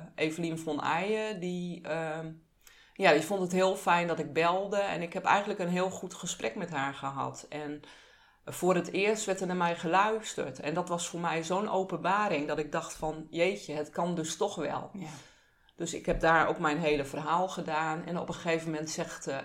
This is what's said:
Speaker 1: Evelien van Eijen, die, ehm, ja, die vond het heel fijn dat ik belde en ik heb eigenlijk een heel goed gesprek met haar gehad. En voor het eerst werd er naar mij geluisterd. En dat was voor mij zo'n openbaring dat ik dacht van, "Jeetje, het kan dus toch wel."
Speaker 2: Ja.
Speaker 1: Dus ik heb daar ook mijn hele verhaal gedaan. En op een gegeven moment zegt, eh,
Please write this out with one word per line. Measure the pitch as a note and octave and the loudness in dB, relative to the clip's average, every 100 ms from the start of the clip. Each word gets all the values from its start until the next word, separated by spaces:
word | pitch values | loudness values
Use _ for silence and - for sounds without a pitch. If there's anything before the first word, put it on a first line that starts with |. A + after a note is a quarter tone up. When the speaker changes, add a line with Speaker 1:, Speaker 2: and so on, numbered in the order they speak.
| E3 - | -8 -2
Speaker 1:
Evelien | D#3+ D#3+ E3+ D#3+ | -2 0 -4 -4
van | D#3+ C#3+ | -4 -2
Eijen, | C#3 D#3+ G3 A3 G#3+ G3+ | 0 0 0 -2 -2 -4
die, | F3+ F3+ F3 F3 - | -4 -4 -6 -6 -6
ehm, | D#3+ D#3+ D#3 D#3+ D#3+ _ _ - - - | -4 -4 -6 -8 -12 _ _ -20 -20 -18
ja, | - F#3+ | 4 6
die | D#3 | 6
vond | D#3 G3 | 4 0
het | F3+ | 2
heel | F#3 F#3+ G3+ | 4 4 4
fijn | - F3 E3+ | 4 4 4
dat | D#3+ | 0
ik | C#3+ | 0
belde | C#3 E3+ F#3 G3 G3+ | 2 4 4 0 0
en | G3+ E3 | 0 -2
ik | E3+ | -4
heb | F#3 | -2
eigenlijk | - G3 G#3 G3+ | 4 4 4 -2
een | F3 | 0
heel | F3+ F#3 | 2 0
goed | F#3 F#3 | -2 -10
gesprek | - F3+ - A3+ G#3+ | -8 -8 -4 -4 -4
met | E3+ | -4
haar | D3+ C#3 | -2 -2
gehad. | C#3 C#3+ C#3 C3 B2+ - | -4 -6 -4 -6 -6 -10
En | D3+ D3 D3 - - - - _ _ - | -8 -8 -10 -12 -20 -20 -20 _ _ -12
voor | C3+ F3+ F3+ | 0 4 4
het | - | 2
eerst | F3+ G#3 G#3+ - | 2 2 2 0
werd | F#3+ | -2
er | F3+ | 0
naar | F3+ | 2
mij | E3+ E3+ | 2 0
geluisterd. | E3+ F3+ G#3 A3 G#3+ - C#3+ B2+ | 2 4 4 2 -4 -6 -6 -6
En | D3 | -2
dat | E3 F3 | -2 -2
was | E3+ - | -4 -4
voor | E3+ | -4
mij | E3+ D#3+ | -2 -2
zo'n | E3 F#3 G#3+ | 0 0 2
openbaring | F#3 F#3 E3 E3+ G3 G#3 D3+ D3 | 0 0 0 2 2 2 0 0
dat | D3+ | -2
ik | D3+ | -2
dacht | E3+ D#3 | -4 -4
van, | - D#3+ D#3 D#3 | -4 -4 -4 -6
"Jeetje, | E3 F3+ G3+ - | 2 2 2 -4
het | D3 D3 | -4 -4
kan | - F3 E3+ | -2 0 0
dus | D#3 - | -2 0
toch | G3+ - | -2 0
wel." | C#3+ C#3+ - | -4 -4 -6
Speaker 2:
Ja. | G3 D#3+ D3+ - - _ _ _ - | -10 -10 -12 -18 -20 _ _ _ -8
Speaker 1:
Dus | E3+ | -6
ik | - - | -4 -2
heb | E3+ | 4
daar | D#3+ E3 - | 6 6 6
ook | E3 | 2
mijn | D#3 D3+ | 0 2
hele | D#3+ D3 C3+ | 4 2 0
verhaal | C#3+ D#3 E3+ F#3 | -4 0 2 2
gedaan. | F#3 E3 D#3 D#3+ D#3+ - | -2 -2 -2 0 -2 -4
En | F3 | -4
op | - | -4
een | |
gegeven | E3+ F3 E3 D#3+ | -4 0 0 0
moment | D#3 D#3 | -4 -4
zegt, | - D#3+ - - | -4 -6 -6 -6
eh, | C3+ | -6